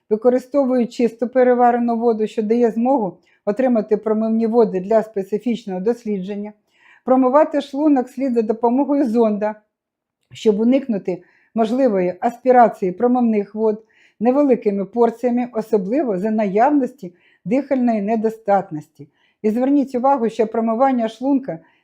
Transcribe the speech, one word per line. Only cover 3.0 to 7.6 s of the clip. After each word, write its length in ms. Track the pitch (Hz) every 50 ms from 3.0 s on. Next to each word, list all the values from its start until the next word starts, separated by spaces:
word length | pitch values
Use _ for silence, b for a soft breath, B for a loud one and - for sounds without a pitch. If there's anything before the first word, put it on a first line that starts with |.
| 214 180 - _ _ _ _ _ -
отримати 520 | 202 208 208 254 262 240 220 202 214 214
промивні 500 | 202 - 220 214 220 220 220 220 226 226
води 340 | 220 220 240 226 190 180 185
для 220 | 180 202 226 220 214
специфічного 800 | 220 - 202 190 190 214 208 - 247 226 - - 202 185 185
дослідження. 720 | 185 226 240 233 - 214 208 190 180 196 208 202 208 208 208 _ _ b b b b b b b b
Промивати 560 | 247 254 262 262 254 254 294 320 311 320 285